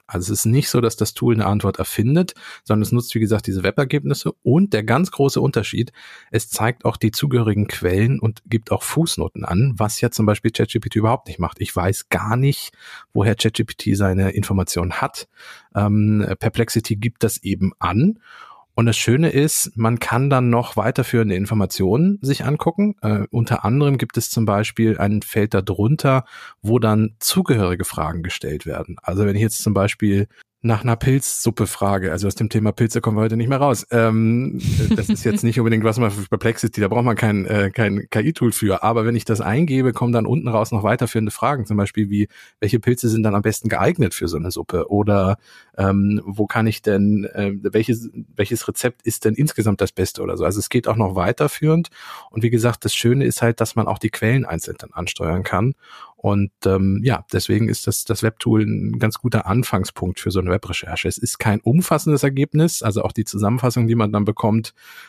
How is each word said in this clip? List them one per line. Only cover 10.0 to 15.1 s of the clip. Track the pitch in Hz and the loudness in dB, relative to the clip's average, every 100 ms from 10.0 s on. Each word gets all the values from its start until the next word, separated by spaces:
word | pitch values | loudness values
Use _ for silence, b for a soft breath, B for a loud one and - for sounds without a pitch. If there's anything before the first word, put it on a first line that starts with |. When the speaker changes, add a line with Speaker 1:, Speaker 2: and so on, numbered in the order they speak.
Speaker 1:
ja | 120 | -2
zum | - 107 | 0 2
Beispiel | 104 113 | 2 0
Chat | - 113 | 0 -2
G | 117 | -2
P | 107 | -4
T | - | 0
überhaupt | 110 131 - | 2 0 -4
nicht | 85 | -6
macht. | 85 - | -6 -4
Ich | 101 - | -6 -2
weiß | 90 95 - | -2 -2 -4
gar | - 101 | -4 -2
nicht, | 120 139 139 - B B B B | 0 2 0 -6 B B B B
woher | 117 104 101 | 0 2 2
Chat | 113 | 0
G | - | -2
P | 110 | -6
T | - - | -4 -2
seine | 101 101 92 95 | 0 2 2 0
Informationen | 107 98 98 90 - 90 | 0 -2 0 0 -2 -4
hat. | - - | -4 -6